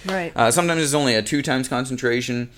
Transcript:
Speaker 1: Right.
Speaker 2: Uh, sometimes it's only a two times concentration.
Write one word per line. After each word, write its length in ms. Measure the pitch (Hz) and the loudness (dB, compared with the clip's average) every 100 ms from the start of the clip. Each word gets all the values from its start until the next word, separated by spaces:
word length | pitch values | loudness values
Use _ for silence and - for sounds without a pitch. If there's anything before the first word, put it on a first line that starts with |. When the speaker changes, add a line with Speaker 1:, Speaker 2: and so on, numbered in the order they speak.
| 190 | -6
Speaker 1:
Right. 260 | 190 170 - | -4 -4 2
Speaker 2:
Uh, 160 | 113 | 2
sometimes 320 | 165 175 165 | 4 2 2
it's 100 | 147 | 2
only 220 | 147 139 110 | 2 2 2
a 60 | |
two 180 | 104 147 | 2 -2
times 260 | 139 131 131 | 0 -2 -2
concentration. 840 | 123 131 127 120 123 123 120 120 | -4 -4 -2 0 0 -2 -4 -6